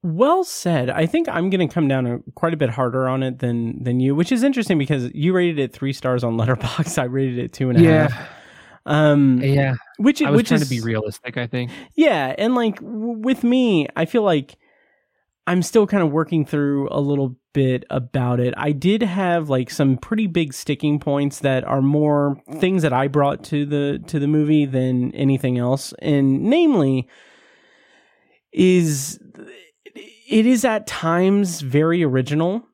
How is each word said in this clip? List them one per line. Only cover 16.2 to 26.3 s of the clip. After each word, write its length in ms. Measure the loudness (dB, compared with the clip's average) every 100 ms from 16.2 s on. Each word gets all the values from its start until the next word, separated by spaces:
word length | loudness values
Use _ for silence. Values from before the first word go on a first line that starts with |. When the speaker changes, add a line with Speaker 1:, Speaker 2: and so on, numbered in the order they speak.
| 0 -2 -2
Speaker 1:
through 420 | -2 0 -2 -2
a 100 | -2
little 340 | 0 0 -2 -6 _
bit 320 | -2 0 0 -4
about 500 | -6 -4 -4 -2 0
it. 140 | -2 -2
I 160 | -4
did 280 | 0 0 0
have, 480 | 0 -2 0 0 0
like, 200 | -2 -2
some 280 | 0 2 0
pretty 300 | -2 -2 0
big 260 | -2 -4
sticking 460 | -6 -6 -4 -2 -2
points 400 | -2 -2 -2 -2
that 240 | -2 -2 0
are 160 | 0
more 600 | 2 2 2 2 0 -4 -10 -2
things 220 | 0 2
that 100 | 0
I 140 | 0 0
brought 360 | 2 0 -2 -6
to 200 | -4 -2
the, 360 | -2 -2 -4 -4
to 120 | -2
the 80 | 0
movie 380 | 2 4 2 2
than 460 | 0 0 0 -2 0
anything 420 | 0 2 0 0
else. 360 | 0 -2 -4 -8
And 440 | 0 2 2